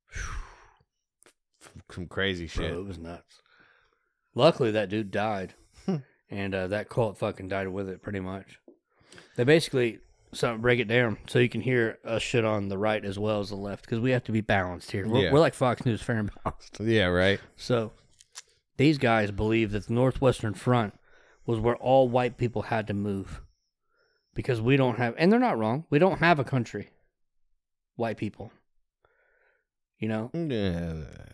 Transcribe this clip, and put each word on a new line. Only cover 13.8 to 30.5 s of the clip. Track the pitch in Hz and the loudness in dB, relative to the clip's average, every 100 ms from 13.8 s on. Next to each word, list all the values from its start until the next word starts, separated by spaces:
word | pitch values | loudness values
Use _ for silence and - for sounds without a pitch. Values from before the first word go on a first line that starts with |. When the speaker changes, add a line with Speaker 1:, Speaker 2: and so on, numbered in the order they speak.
| - | -6
Speaker 2:
'cause | 113 | -2
we | 127 | 2
have | 127 | 0
to | - | 0
be | 110 | -2
balanced | 104 104 90 87 - | 2 2 0 -6 -8
here. | 104 104 | -6 0
We're, | 120 | 2
Speaker 1:
Yeah. | 90 | 4
Speaker 2:
we're | 143 | 4
like | 156 | 4
Fox | - 127 113 | 2 0 0
News, | 127 107 | 0 -2
fair | - 113 | -2 -4
and | 104 - | -4 -6
balanced. | - - - - | -8 -10 -12 -6
Speaker 1:
Yeah, | 110 110 90 | 2 4 4
right. | 87 95 101 - - | 4 4 2 -4 -10
Speaker 2:
So | - 123 110 - _ _ _ - - _ _ - | -2 -2 -2 -10 _ _ _ -20 -20 _ _ 2
these | 139 147 | 4 4
guys | 120 113 104 | 4 4 2
believe | 98 107 113 107 | 0 2 2 2
that | 104 - | -2 -2
the | |
Northwestern | 117 131 - 131 - 113 | 2 2 4 2 2 -2
Front | 101 - 123 104 - _ _ _ _ - | -4 0 2 0 -6 _ _ _ _ -4
was | 113 | 0
where | 117 120 | 0 0
all | 123 131 127 | 4 4 4
white | 123 123 - | 2 0 -2
people | 120 110 | -4 -4
had | - 117 107 | -2 -2 -2
to | |
move, | 101 104 98 92 - - _ _ _ _ _ _ _ _ | -4 -2 -4 -6 -14 -18 _ _ _ _ _ _ _ _
because | - 110 117 | -8 -4 -2
we | 113 139 | 2 4
don't | 127 117 | 2 0
have, | 120 117 | -2 2
and | 170 | 4
they're | 233 | 4
not | 247 131 | 2 0
wrong, | 107 127 - | 0 -2 0
we | 147 | 2
don't | 185 143 | 4 4
have | 160 156 | 2 2
a | |
country. | 123 131 113 104 - _ _ _ _ _ _ _ _ _ _ - | 2 -2 -2 -8 -12 _ _ _ _ _ _ _ _ _ _ -6
White | 113 107 | -6 -4
people. | 104 - 110 _ _ _ _ _ _ _ _ _ _ _ _ _ _ - | -6 -8 -16 _ _ _ _ _ _ _ _ _ _ _ _ _ _ -8
You | 110 | -4
know? | 110 117 | -4 -4
Speaker 1:
Yeah. | 165 160 | -6 -4